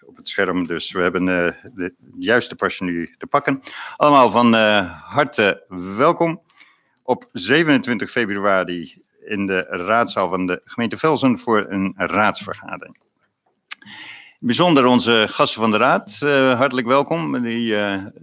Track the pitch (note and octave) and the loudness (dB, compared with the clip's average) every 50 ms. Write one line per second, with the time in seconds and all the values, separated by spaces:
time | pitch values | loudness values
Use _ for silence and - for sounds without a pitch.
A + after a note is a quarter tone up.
0 | _ - - - - - - - G2 F2+ F2 F2+ F2 D#2+ E2+ D#2+ - - - F#2+ | _ -20 -20 -14 -12 -8 -4 -2 -2 0 0 -2 -4 -4 -6 -6 -6 -6 -4 -2
1 | F2 F2+ F2 F2+ F#2 F#2 F2+ F2 F2 E2+ - - - - - F2+ F2 F#2 - _ | -2 0 0 0 0 0 0 0 0 -2 -4 -6 -16 -18 -12 -10 -10 -10 -10 _
2 | _ - - F2+ F2+ G#2 A#2 A#2+ - - C3+ - G2+ F#2 - - G2 F2 F2 E2+ | _ -20 -14 -6 -2 0 0 0 0 -2 -6 -6 -6 -6 -4 -6 -6 -6 -4 -6
3 | E2 - _ _ - - - C#3+ - D3 C#3 C3+ - - - - - - - - | -8 -10 _ _ -8 -4 -4 -2 -2 -2 -4 -4 -8 -14 -16 -14 -14 -14 -2 2
4 | D#3 D3 C#3+ C#3 B2 G#2+ F#2+ A#2+ A#2+ A#2 A2+ A2+ A2 G#2+ G#2 G2+ F#2 F2 F2 D#2+ | 4 6 6 6 6 6 4 4 4 4 4 4 4 4 4 2 0 -2 -10 -16
5 | - - G2+ C#3 D3+ D#3 - - G#2+ G2 - - - _ F#2 F2+ F2+ F#2+ G2 A2 | -18 -4 -2 0 0 0 0 2 2 2 0 -2 -8 _ -14 -12 -10 -8 -2 2
6 | C#3 E3 E3 E3 E3+ E3 D#3+ - _ - - - - _ _ _ _ _ _ _ | 2 2 2 2 -2 -2 -2 -6 _ -20 -20 -20 -20 _ _ _ _ _ _ _
7 | _ - B2 - - _ - G#2+ F2+ G2+ C3 D#3+ E3+ D#3 C#3+ B2 - B2+ A#2+ G2 | _ -4 -4 -4 -4 _ -12 -8 0 2 2 4 4 4 2 2 2 -2 -4 -4
8 | G#2 - - B2+ A#2 G2 G2+ G2+ G2 G2+ G2 F#2 F2+ E2+ F2+ E2+ E2 - - - | -4 -4 -2 -2 -2 -2 -2 -2 0 2 2 2 0 -2 -6 -8 -10 -14 -18 -20
9 | _ _ _ _ - - G#2+ G2+ G2+ F#2+ F#2+ F#2 - - F2+ F2+ F2 G2 A2 A#2 | _ _ _ _ -12 -8 -6 -4 -2 -2 -2 -2 -2 -4 -8 -6 -2 0 2 2
10 | A#2 - - A2 F#2+ F2 F#2 F2+ F#2 F2+ F2+ - - - - - A#2 A2 A2+ - | 2 0 0 -2 -2 0 -2 -2 -2 -2 -4 -6 -6 -12 -8 -6 -6 -6 -4 -2
11 | - D#3+ D3+ - C3+ C3 A#2 - - B2 A2+ G#2 F#2+ - G2 G2 F#2+ F#2 F2+ F#2+ | 0 0 0 2 2 0 0 0 0 0 0 0 0 -2 -4 -4 -4 -4 -4 -4
12 | F2+ E2 F2 G2+ G#2+ G2+ - - G#2 F#2+ D#2+ - - - F2+ - - - - _ | -6 -2 0 0 0 0 0 -4 -10 -10 -12 -14 -12 -14 -14 -14 -16 -20 -20 _
13 | _ _ _ _ _ _ _ _ _ _ _ _ _ _ - - - G#2+ - - | _ _ _ _ _ _ _ _ _ _ _ _ _ _ -14 -14 -14 -20 -20 -20
14 | - - - - - - _ _ - A#2+ A#2 C#3 F3 F3+ D#3 C3+ B2 B2+ B2 A#2 | -20 -20 -20 -20 -20 -20 _ _ -4 -2 2 2 4 4 6 6 6 6 4 4
15 | - A#2 A#2 A2+ G#2+ G2+ - - D3 - - A2 A2+ A2 G#2 G#2+ A#2+ C#3 E3+ G3+ | 4 4 4 4 2 2 0 0 0 0 0 0 0 0 2 2 2 2 2 0
16 | - - - - C#3+ D3 C#3+ C3+ C3 C3 B2+ A#2 C3+ C#3 B2+ B2+ A2+ A#2 C3+ C#3 | -2 -6 -8 -4 -2 0 2 4 4 2 2 2 0 0 0 -2 0 2 2 2
17 | C3 - E3 E3 D#3+ D3 C3+ B2+ A#2+ A#2 A2+ A#2 A#2 A2+ G#2+ G#2 G#2 G2+ G2 G2 | 2 0 -2 -4 -4 -4 -4 -4 -4 -4 -4 -2 -2 -2 0 0 0 -2 -4 -6
18 | G2 A2 - - | -8 -12 -18 -20